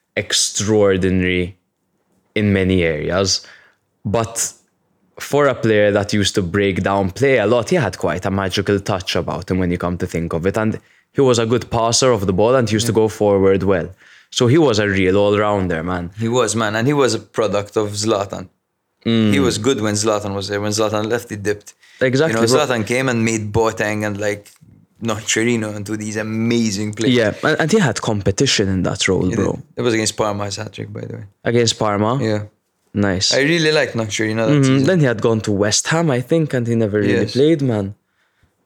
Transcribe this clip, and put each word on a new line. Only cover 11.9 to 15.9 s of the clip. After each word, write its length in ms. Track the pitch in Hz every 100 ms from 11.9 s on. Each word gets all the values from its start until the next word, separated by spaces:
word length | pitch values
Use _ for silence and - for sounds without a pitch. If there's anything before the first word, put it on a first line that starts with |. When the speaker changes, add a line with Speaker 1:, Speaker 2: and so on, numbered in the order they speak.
| 117 131
Speaker 1:
of 160 | 110 92
the 60 |
ball 220 | 92 110
and 140 | 131 107
he 60 |
used 120 | 107 113
to 60 |
Speaker 2:
Yeah. 40 | 110
Speaker 1:
go 60 | 110
forward 540 | - 104 98 95 95
well. 260 | 92 92 82 - - - _
So 160 | - 123
he 120 | 147
was 200 | 143 107
a 100 | 104
real 280 | 95 92 98
all-rounder, 640 | 104 104 104 101 92 80
man. 280 | 85